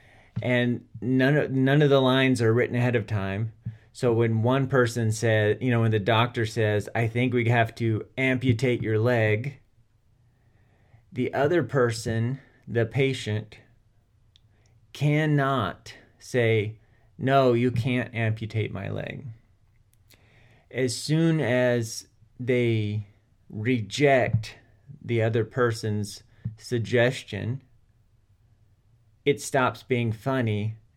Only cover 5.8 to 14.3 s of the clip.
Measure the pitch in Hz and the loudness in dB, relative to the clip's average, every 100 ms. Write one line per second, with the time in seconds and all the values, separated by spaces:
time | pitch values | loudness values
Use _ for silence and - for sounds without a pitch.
5.8 | 113 110 98 110 120 120 110 117 107 104 | 2 2 2 2 2 -2 -4 0 0 0
6.8 | 101 113 117 120 127 123 120 120 117 - | -2 -4 -2 -2 0 0 2 2 0 -2
7.8 | 117 107 - - 131 127 131 113 127 120 | -2 -2 -4 -4 -2 0 0 0 0 -2
8.8 | 110 107 120 120 107 107 143 - _ _ | -2 0 2 2 2 0 -4 -12 _ _
9.8 | _ _ _ _ _ _ _ _ _ _ | _ _ _ _ _ _ _ _ _ _
10.8 | _ - _ 127 123 - 147 175 113 139 | _ -20 _ -4 -2 0 2 2 0 0
11.8 | 120 113 120 113 117 139 - _ - 117 | 0 0 -4 -2 -2 -4 -12 _ -4 -2
12.8 | 113 139 135 127 - 107 - - _ _ | 0 0 0 -2 -4 -6 -8 -18 _ _
13.8 | _ _ _ _ _ | _ _ _ _ _